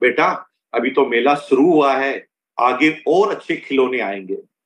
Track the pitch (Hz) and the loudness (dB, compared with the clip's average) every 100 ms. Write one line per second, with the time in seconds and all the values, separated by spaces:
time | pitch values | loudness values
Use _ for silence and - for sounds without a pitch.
0 | 123 139 175 - - _ - 120 131 143 | -2 0 -2 -2 -12 _ -8 -4 -2 0
1 | 123 117 131 143 - 135 165 156 139 135 | 0 0 0 0 0 2 4 4 2 0
2 | 135 123 - _ _ - 123 127 156 156 | -2 -6 -12 _ _ 0 0 2 0 0
3 | - 175 202 165 - 156 - 135 127 127 | 0 2 2 -2 -6 -8 -2 0 0 -2
4 | 98 98 92 98 - _ | -6 -8 -10 -12 -12 _